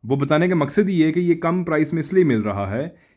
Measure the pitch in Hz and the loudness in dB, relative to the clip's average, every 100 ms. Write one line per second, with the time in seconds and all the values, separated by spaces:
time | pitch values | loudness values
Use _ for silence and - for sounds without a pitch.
0 | 110 139 143 151 180 175 139 208 196 180 | -4 -2 0 2 2 0 0 0 0 2
1 | 156 165 175 165 170 180 170 156 151 165 | 2 2 0 0 0 -2 -2 0 0 -2
2 | 143 185 165 113 107 98 95 110 160 - | 0 2 4 2 0 -4 -4 -4 -6 -12
3 | _ | _